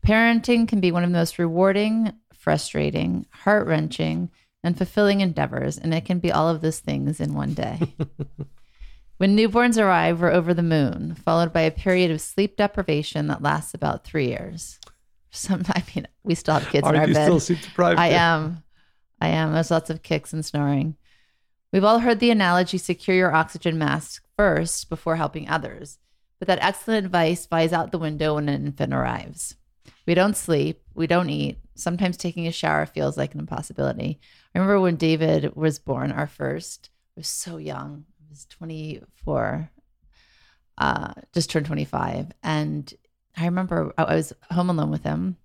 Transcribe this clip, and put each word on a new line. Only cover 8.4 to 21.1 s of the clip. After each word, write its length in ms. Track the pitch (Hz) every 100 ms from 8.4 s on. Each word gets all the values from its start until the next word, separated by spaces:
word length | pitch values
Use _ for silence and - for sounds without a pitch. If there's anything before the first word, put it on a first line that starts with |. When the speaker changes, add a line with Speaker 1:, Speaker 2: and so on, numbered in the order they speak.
| 139 - - _ - - - -
Speaker 1:
When 200 | 196 202
newborns 440 | 220 220 240 226
arrive, 400 | 202 175 165 170
we're 120 | 170
over 200 | 180 165
the 100 | 170
moon, 520 | 170 160 135 - 160
followed 380 | 170 - 165 170
by 80 | 165
a 100 | 160
period 400 | 160 196 180 180
of 100 | 156
sleep 360 | - - 202 -
deprivation 720 | 202 208 185 147 151 151 151
that 120 | 147
lasts 320 | 143 151 -
about 300 | - 147 -
three 220 | - 160 127
years. 540 | - - 165 - - - _ _ _ _
Some, 320 | - - 190 180
<laughs> 20 |
I 160 | - -
mean, 140 | - - _
we 100 | -
still 200 | 165 -
have 140 | 156 147
kids 180 | 143 143
in 100 | 156
Speaker 2:
Are 20 |
Speaker 1:
our 100 | 151
Speaker 2:
you 60 |
Speaker 1:
bed. 100 | 151
Speaker 2:
still 160 | 151 170
sleep 200 | - 170
deprived 380 | - - 175 165
Speaker 1:
I 80 | 170
Speaker 2:
then? 100 | 175
Speaker 1:
am. 420 | 170 160 156 170 - _ _ _ _ _
I 80 | 160
am. 240 | 160 160
There's 160 | 160 160
lots 180 | 165 160
of 140 | 160
kicks 300 | - 156 -
and 120 | 160
snoring. 520 | 151 147 143 143 156 156 _